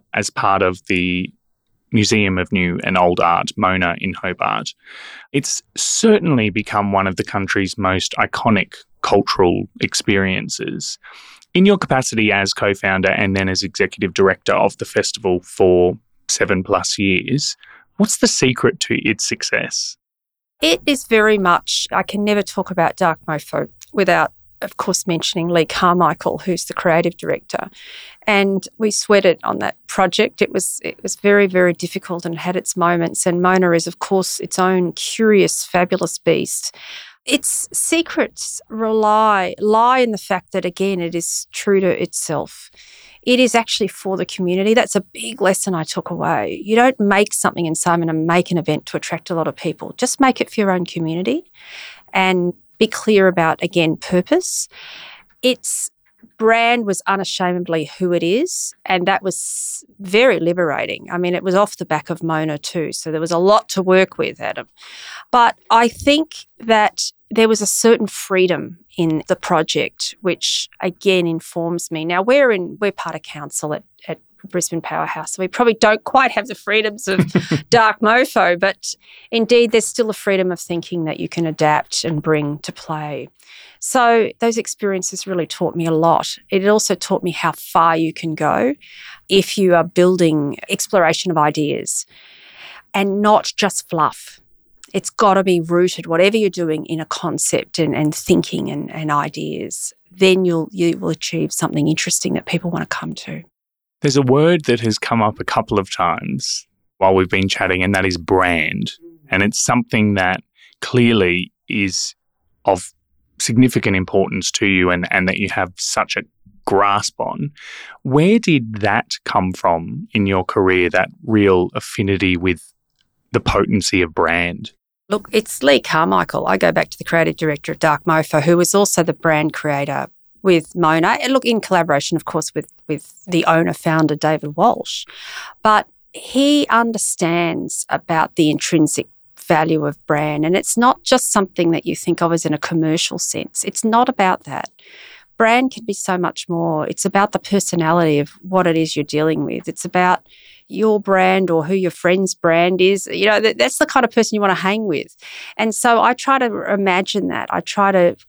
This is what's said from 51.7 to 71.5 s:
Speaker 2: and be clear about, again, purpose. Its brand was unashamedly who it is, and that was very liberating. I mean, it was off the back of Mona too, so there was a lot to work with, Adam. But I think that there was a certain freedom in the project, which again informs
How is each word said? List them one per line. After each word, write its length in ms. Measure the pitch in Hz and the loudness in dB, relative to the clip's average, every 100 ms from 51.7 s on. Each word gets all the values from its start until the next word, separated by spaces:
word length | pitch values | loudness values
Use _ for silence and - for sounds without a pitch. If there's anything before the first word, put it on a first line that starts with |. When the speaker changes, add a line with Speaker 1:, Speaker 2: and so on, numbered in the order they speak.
| - - - - | -20 -20 -20 -6
Speaker 2:
and 420 | 196 185 185 175 - _ - | 0 2 2 0 -4 _ 0
be 80 | 220 | 0
clear 400 | - - 202 190 | 0 2 4 4
about, 340 | 180 160 - | 4 0 0
again, 340 | 175 175 160 156 | -2 0 0 -2
purpose. 720 | - 180 - 349 - - - - - - - - _ _ | 0 0 2 0 0 -6 -8 -12 -20 -20 -20 -20 _ _
Its 480 | 254 247 - - - _ _ _ _ - | -2 -2 -4 -8 -8 _ _ _ _ 0
brand 480 | 220 226 233 240 208 | 2 4 4 2 0
was 160 | 185 - | -2 -2
unashamedly 840 | 196 185 - 180 180 175 165 151 - | -2 -2 -2 -2 -2 -2 -2 -4 -4
who 140 | 180 | 0
it 100 | 175 | 0
is, 520 | 170 220 359 - - - | 2 0 -2 -6 -10 -10
and 220 | - 185 180 | -2 -2 0
that 160 | 190 | -2
was 600 | 190 - - - - - - - | -2 -6 -8 -8 -10 -12 -16 -18
very 400 | 196 208 262 175 | 0 4 4 4
liberating. 720 | 165 175 165 135 - - - | 0 0 -2 -2 -4 -8 -8
I 80 | 175 | -4
mean, 160 | 180 | -2
it 80 | 175 | -2
was 120 | 190 | 0
off 220 | 180 208 - | 2 0 -2
the 80 | |
back 260 | 175 151 - | -4 -4 -4
of 120 | 165 | -6
Mona 360 | 165 160 156 151 | -4 -2 -2 -6
too, 340 | - 180 147 | -6 -6 -6
so 180 | - 160 | -6 -6
there 100 | 156 | -4
was 120 | 160 | -2
a 60 | 170 | 2
lot 300 | 185 214 - | 4 4 2
to 120 | 196 | -4
work 360 | 185 185 185 - | 4 4 4 -2
with, 220 | - - | -8 -6
Adam. 280 | - - - _ - - - - - | -8 -8 -14 _ -20 -20 -18 -18 0
But 280 | 254 233 - - | 4 4 2 2
I 180 | 226 240 | 4 4
think 460 | - 285 294 320 - - - | 2 2 2 0 -8 -20 -8
that 520 | 226 220 214 - - - - | 2 4 2 0 -10 -10 -4
there 180 | 220 226 | 2 4
was 120 | 214 | 2
a 60 | 202 | 0
certain 400 | - 226 233 208 | 2 4 4 0
freedom 720 | - - 190 185 160 - 170 _ - | -6 -2 2 2 0 -6 -14 _ -2
in 260 | 165 156 - | 0 0 -2
the 80 | - | -4
project, 800 | - 165 160 147 - - - - | 0 0 0 -2 -4 -6 -10 -6
which 480 | 190 - - - - - | -6 -4 -4 -4 -8 -8
again 460 | 190 180 202 185 170 | -8 -2 0 2 0
informs 640 | 165 - | -4 -6